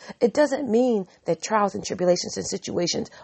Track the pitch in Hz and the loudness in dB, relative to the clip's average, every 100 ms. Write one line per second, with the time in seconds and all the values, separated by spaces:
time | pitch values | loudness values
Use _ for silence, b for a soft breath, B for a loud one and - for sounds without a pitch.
0 | B B 240 - 294 269 262 226 254 214 | B B 0 4 2 2 0 2 4 2
1 | 180 b - 165 - 220 202 202 180 180 | -2 b -4 -4 0 0 0 -2 -6 -2
2 | 180 175 - 196 - 196 - - 175 - | 2 2 0 -6 -6 -6 -4 -2 -2 -2
3 | - B | -6 B